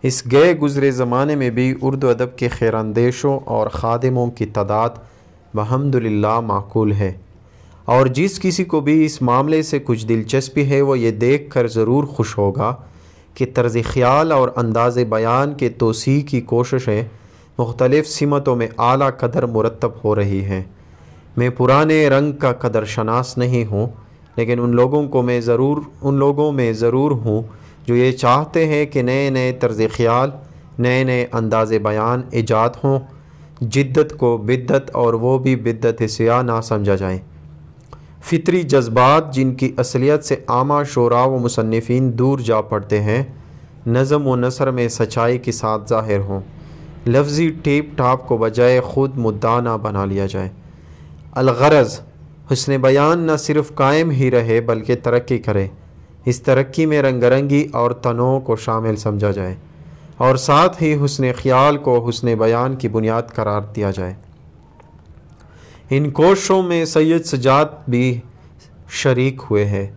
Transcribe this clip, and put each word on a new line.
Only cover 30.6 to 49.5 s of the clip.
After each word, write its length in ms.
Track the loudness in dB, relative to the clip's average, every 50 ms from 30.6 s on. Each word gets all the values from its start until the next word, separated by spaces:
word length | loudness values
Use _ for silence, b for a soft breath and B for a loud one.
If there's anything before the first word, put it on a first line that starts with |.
| B B -6 -2
नए 240 | -2 0 0 0 0
नए 200 | 0 0 -2 -2 -2 -4
अंदाज़ 400 | -4 -2 0 2 0 2 2 0 0
बयान 440 | 0 0 -2 0 0 0 -2 -4 -6 -4 -4
ईजाद 420 | -4 0 2 2 2 2 0 -2 -2 -2
हों, 160 | 0 0 0 -4 B B B B B B B B B B -8 -8
जिद्दत 480 | -2 0 -2 -2 2 2 0 0 0 -2
को 240 | 0 0 0 0 0
बिद्दत 520 | 0 -2 -2 -2 0 0 0 0 -2 -2 -2
और 200 | 0 2 2 2
वो 200 | 2 2 0 0 2
भी 160 | 2 0 0
बिद्दत 460 | 0 -2 -4 -4 0 -2 -2 0 0 -4
सिया 360 | -4 -2 0 0 2 2 2 0
ना 160 | 0 -2 -2 -2
समझा 320 | -2 -2 -2 0 0 0
जाए। 260 | 0 0 -4 -4 -6 -8 -14 -20 -20 -20 -20 -20 -20 -20 -20 -20 B B B B B B B B B
फितरी 420 | -6 -2 -2 0 0 2 0 0 2
जज्बात 680 | 2 2 2 2 4 2 4 6 6 6 4 2 0 -2
जिनकी 400 | 0 0 0 0 -2 -4 -4 -2 -2
असलियत 420 | -4 -2 -2 0 2 2 2 0 0
से 220 | -2 -4 -4 -2 -2
आमा 320 | 0 0 0 0 0 0 0
शोरा 400 | -2 0 0 2 4 4 4 2
व 140 | 2 2 0
मुसन्निफीन 720 | -2 -2 -2 -2 -2 0 0 -2 0 0 0 0 0 0 0
दूर 280 | 0 2 0 0 0 0
जा 180 | 0 0 0 0
पड़ते 360 | -2 -4 -6 -2 -2 -2 0
हैं, 220 | 0 0 0 -2 -2 -6 B B B B B B B B B B -4 -2
नज़म 340 | 0 0 2 2 0 0 2
व 120 | 0 0
नसर 340 | 0 0 -2 -2 -2 -2 -2
में 160 | 0 -2 -2 -2
सच्चाई 460 | -2 -2 -4 -2 0 0 0 0 0 -2
के 120 | -2 -6 -6
साथ 320 | -4 -2 -2 -4 -4 -2
ज़ाहिर 340 | -2 -2 -2 0 0 -2 -2
हों, 200 | -2 -4 -6 -8 -8 -12 B B B B B B B B B B -2
लफ्ज़ी 420 | 2 2 2 2 2 0 0 0 0 -2 -2
टेप 320 | -2 0 0 0 0 -4 -4
टाप 280 | -2 0 0 0 0 -2
को 100 | -4 -2
बजाय 420 | 0 0 -2 2 2 4 4 4 2 0
ख़ुद 320 | 0 -2 -2 -2 -2 -2 -2
मुद्दा 400 | -2 -2 -2 -2 -2 0